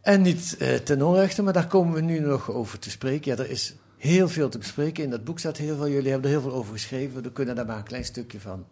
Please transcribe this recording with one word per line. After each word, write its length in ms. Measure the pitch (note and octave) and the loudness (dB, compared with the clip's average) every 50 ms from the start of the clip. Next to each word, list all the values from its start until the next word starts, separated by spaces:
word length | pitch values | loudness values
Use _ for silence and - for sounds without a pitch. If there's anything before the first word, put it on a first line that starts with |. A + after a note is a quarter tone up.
en 200 | _ - G3+ G3 | _ 6 6 8
niet, 340 | F#3+ F3+ E3+ E3+ - - - - | 8 6 4 2 -2 -8 -6 -2
eh, 160 | C#3 B2+ B2+ | 0 0 0
ten 260 | B2 B2+ - D3 C3+ | 0 2 2 2 4
onrechte, 400 | C#3 E3 F3+ F#3+ G3 F#3+ - - | 4 4 6 6 4 4 2 0
maar 120 | G3+ G3 F#3 | 0 2 2
daar 140 | F3+ E3+ | 2 0
komen 260 | E3+ - F#3+ F3 E3+ E3 | 4 4 4 4 4 2
we 80 | D#3+ | 0
nu 180 | D#3+ E3 E3 D#3+ | 0 0 0 0
nog 320 | D3+ C#3+ C#3 B2+ - - | 2 0 0 0 -2 -4
over 280 | G#2+ B2 A2+ G2+ - - | -4 -4 -4 -6 -8 -12
te 100 | - - | -12 -12
spreken. 420 | - - - C3 C3+ D3+ D3 C#3 | -10 -4 -2 -2 -2 -2 -2 -2
Ja, 120 | B2 B2+ C3 | -2 -2 -2
er 60 | - | -6
is 260 | C3 G#2 - - - - _ _ _ | -4 -6 -6 -8 -10 -16 _ _ _
heel 320 | _ - C#3+ F3 F#3 F#3 E3 | _ 2 4 6 6 6 4
veel 200 | E3+ D#3+ D3 B2+ | 2 0 -2 -2
te 80 | B2+ | -2
bespreken. 460 | A#2 G#2 - - - D3 D#3+ E3 D#3+ D3+ | -6 -10 -8 -4 -2 -2 -2 -2 -4 -4
In 60 | C3+ | -4
dat 140 | A#2+ A2+ G#2 | -4 -6 -6
boek 160 | B2+ E3+ E3+ | -8 -10 -6
staat 180 | - E3 D3 | -6 -6 -6
heel 180 | - D3+ D3+ D#3 | -4 -4 -4 -4
veel. 140 | C#3 D3 D3 | -2 -2 0
Jullie 220 | C#3 C#3 C3 C3+ | 0 0 0 0
hebben 200 | C3+ C3+ C3 C#3 | 0 0 0 2
er 60 | D3 D3+ | 0 0
heel 100 | B2+ C3+ | 0 -2
veel 80 | B2+ | -4
over 160 | C3 A#2 G2+ A2 | -6 -6 -6 -8
geschreven. 500 | G#2+ - - C3 C3 C#3 C#3 B2+ C3 A#2+ | -10 -10 -8 -6 -6 -6 -6 -8 -10 -10
We 80 | B2+ | -10
kunnen 240 | - - C3+ A#2+ B2 | -4 -4 -4 -2 -2
daar 100 | A#2 A#2+ | -4 -4
maar 120 | A2+ A2+ | -6 -6
een 60 | G#2+ G#2 | -8 -8
klein 220 | - B2 B2+ A#2+ | -10 -10 -8 -8
stukje 340 | - - B2 A#2 A#2+ - G#2 | -8 -10 -10 -12 -12 -14 -14
van 260 | G2 G#2 F#2+ F#2 F2+ _ | -12 -12 -12 -12 -14 _